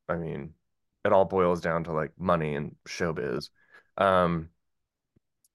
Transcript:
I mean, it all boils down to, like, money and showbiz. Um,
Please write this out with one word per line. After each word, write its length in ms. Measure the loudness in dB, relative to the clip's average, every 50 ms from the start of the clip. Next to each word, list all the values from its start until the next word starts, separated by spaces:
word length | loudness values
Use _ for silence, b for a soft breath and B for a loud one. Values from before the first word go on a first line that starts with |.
| _ -8
I 80 | -6 -6
mean, 380 | -6 -8 -8 -10 -10 -14 -16 _ _ _ _ _ _ _ _ _ 0
it 80 | 4 4
all 120 | 4 4
boils 360 | 4 4 2 4 4 2 0
down 220 | 0 -2 -2 -2 -2
to, 80 | -4 -4
like, 240 | -4 -4 -4 -6 -4
money 360 | 0 0 2 2 0 -2 -4
and 200 | -4 -6 -8 -10 -16 _ -14
showbiz. 640 | -8 -4 -4 -4 -2 -4 -4 -4 -6 -6 -8 -10 b b b b b b b b _ 0
Um, 520 | 2 4 4 4 4 2 0 -2 -6 -8 -14 _ _ _ _ _ _ _ _ _ _ _ _ _ _ _ _ _ _ _